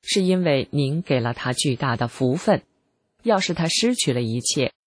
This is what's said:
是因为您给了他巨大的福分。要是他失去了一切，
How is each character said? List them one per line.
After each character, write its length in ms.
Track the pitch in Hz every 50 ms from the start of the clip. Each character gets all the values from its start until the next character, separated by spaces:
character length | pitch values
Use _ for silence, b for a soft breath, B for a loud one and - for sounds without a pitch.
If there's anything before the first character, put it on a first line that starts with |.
| -
是 180 | - - 202
因 220 | 185 180 185 185 175
为 260 | 160 139 131 - -
您 300 | - 147 139 135 151 165
给 180 | - - 139 123
了 140 | 117 120 110
他 200 | - - 127 127
巨 220 | - - 143 120
大 220 | - 147 131 117
的 100 | - 123
福 280 | 117 - - 131 123 135
分。 280 | 180 - 220 180 - - _ _ _ _ _ _ _ _ _ _ _ -
要 160 | 226 208 190
是 160 | - - 165
他 120 | 175 165
失 280 | 165 - - 226 247 247
去 180 | - - 151 120
了 80 | 123
一 180 | 120 110 117 123
切， 320 | - - - 147 123 - - _ _